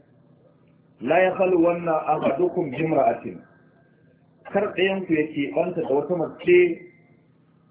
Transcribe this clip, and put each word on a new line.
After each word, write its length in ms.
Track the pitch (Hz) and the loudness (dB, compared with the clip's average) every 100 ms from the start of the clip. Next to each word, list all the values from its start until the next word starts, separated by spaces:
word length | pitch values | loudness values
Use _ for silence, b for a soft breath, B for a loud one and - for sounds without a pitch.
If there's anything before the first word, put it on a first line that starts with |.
| _ _ _ _ _ _ _ _ _ - | _ _ _ _ _ _ _ _ _ -10
لا 180 | 117 165 | 0 2
يخلون 680 | 185 - 185 180 170 175 170 | 2 2 2 4 2 2 -2
أحدكم 800 | 156 143 151 147 - 175 185 151 | -2 0 -2 0 0 -2 -2 -6
بامرأة 540 | 127 160 147 120 - 113 85 - _ _ _ _ _ _ _ _ _ - | -4 -2 2 2 0 -8 -14 -20 _ _ _ _ _ _ _ _ _ -4
kar 220 | 202 202 - | -2 -2 0
ɗayanku 360 | 190 196 180 | -2 -2 -2
ya 120 | 156 151 | 0 -2
keɓanta 480 | 147 139 143 180 170 | -4 -4 -2 -2 -2
da 120 | 156 | -2
wata 220 | 139 143 175 | -2 -2 -4
mace 440 | 143 - 175 180 175 165 - _ _ _ _ _ _ _ _ | -4 -4 4 6 6 0 -12 _ _ _ _ _ _ _ _